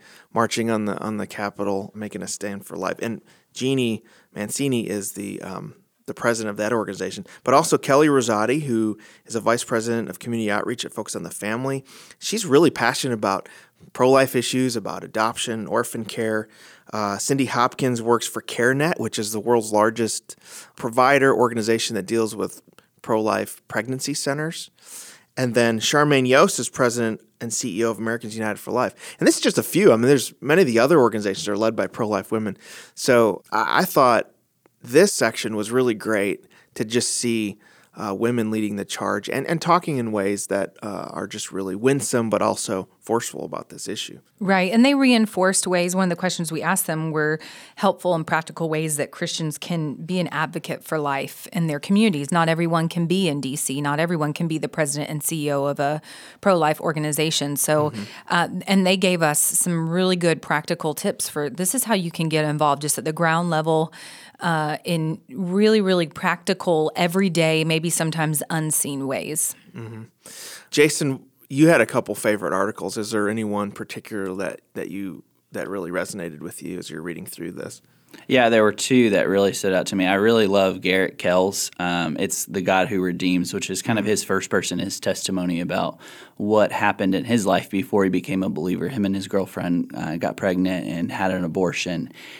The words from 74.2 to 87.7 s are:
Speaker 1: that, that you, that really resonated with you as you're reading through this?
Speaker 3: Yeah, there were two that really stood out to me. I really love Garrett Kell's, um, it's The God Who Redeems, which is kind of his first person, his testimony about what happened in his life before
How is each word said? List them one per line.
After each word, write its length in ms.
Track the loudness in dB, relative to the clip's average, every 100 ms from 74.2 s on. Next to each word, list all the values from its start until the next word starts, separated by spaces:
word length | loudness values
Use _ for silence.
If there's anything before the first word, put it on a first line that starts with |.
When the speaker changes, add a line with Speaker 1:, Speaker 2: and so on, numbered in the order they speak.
| -6
Speaker 1:
that, 260 | -6 -6 -8 _
that 160 | -10 -10
you, 340 | -8 -10 -12 -18 _ _
that 160 | -10 -8
really 220 | -8 -6
resonated 500 | -4 -6 -8 -10 -10
with 220 | -12 -12
you 160 | -10 -10
as 120 | -10
you're 120 | -10
reading 220 | -10 -10 -12
through 260 | -12 -12
this? 280 | -10 -14 -16 _ _ _ -18 0
Speaker 3:
Yeah, 220 | 4 6
there 140 | 6
were 100 | 6
two 380 | 4 4 6 6
that 180 | 4 4
really 240 | 4 2
stood 220 | 2 0
out 120 | 0 0
to 80 | 0
me. 100 | 2
I 80 |
really 320 | 4 4 4 4
love 340 | 4 4 2
Garrett 380 | 0 2 0 0
Kell's, 520 | 2 4 2 0 -6 -4
um, 380 | -2 -2 -2 -2
it's 280 | -4 -4 -6
The 160 | -4
God 260 | 2 2 2
Who 140 | 0
Redeems, 500 | -2 0 0 0 0
which 160 | -4 -6
is 140 | -4
kind 160 | -2 0
of 80 | 0
his 180 | -2
first 240 | 0 -2 0
person, 300 | -2 -2 -4
his 200 | -6 -4
testimony 600 | -4 -4 -4 -4 -2 -2
about 380 | -2 -2 -4 -6 -18 -20 -20 -8
what 360 | 2 4 4
happened 420 | 4 0 2 0
in 120 | 0 0
his 180 | 0
life 240 | 2 2
before 360 | 0